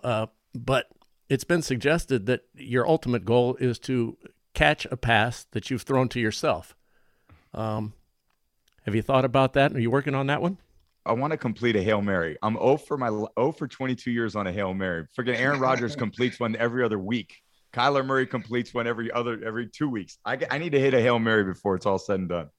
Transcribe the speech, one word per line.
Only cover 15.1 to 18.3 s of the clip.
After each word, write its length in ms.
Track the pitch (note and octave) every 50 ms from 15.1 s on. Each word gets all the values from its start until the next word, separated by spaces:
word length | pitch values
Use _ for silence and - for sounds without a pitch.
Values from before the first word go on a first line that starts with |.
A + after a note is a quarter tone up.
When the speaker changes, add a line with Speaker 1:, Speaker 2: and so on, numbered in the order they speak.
| _
Speaker 2:
Freaking 200 | - A#2+ B2 A#2+
Aaron 240 | A2+ B2+ C#3 C#3+ C3+
Rodgers 340 | C3 C3 C3 A#2 A#2+ A2+ -
Speaker 1:
<laughs> 0 |
Speaker 2:
completes 440 | C3+ B2 G2+ - A2+ B2+ B2 - -
one 160 | B2 A2 A2
every 280 | A2 A#2 A#2+ A#2+ B2+ B2
other 140 | A2 G#2+ G2
week. 380 | F#2 G#2 B2 A2+ F#2 - - _ _ _ _ _ _ _
Kyler 320 | - A#2+ B2 C#3+ C#3+ C#3 C3
Murray 220 | C3 C3+ C3 C3
completes 480 | -